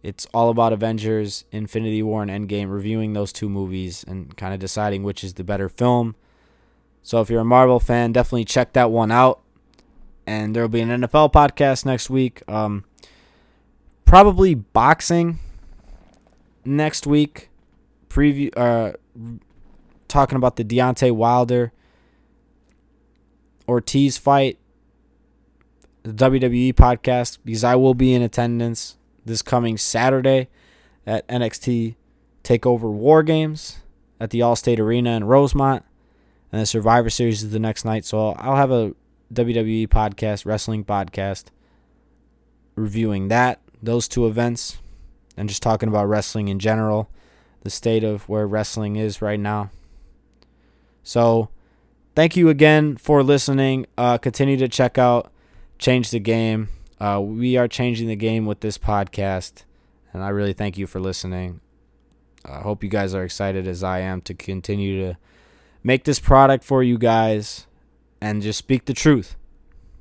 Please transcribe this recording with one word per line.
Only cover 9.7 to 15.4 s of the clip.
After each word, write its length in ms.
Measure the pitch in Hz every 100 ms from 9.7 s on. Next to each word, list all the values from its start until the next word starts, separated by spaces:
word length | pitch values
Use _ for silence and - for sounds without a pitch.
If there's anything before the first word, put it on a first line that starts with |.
| _ _ - - - -
And 280 | 107 107 113
there'll 140 | 113
be 120 | 117
an 100 | 117
N 120 | 123
F 120 | 123 151
L 140 | 151
podcast 540 | 156 147 - 143 131
next 260 | 139 127 -
week. 340 | 131 127 - -
Um, 380 | 107 107 101 - _ - _ _ _ _ _ _ _ _ _ -
probably 480 | 180 202 180 190
boxing 840 | 139 101 110 127 156 - 170 170 160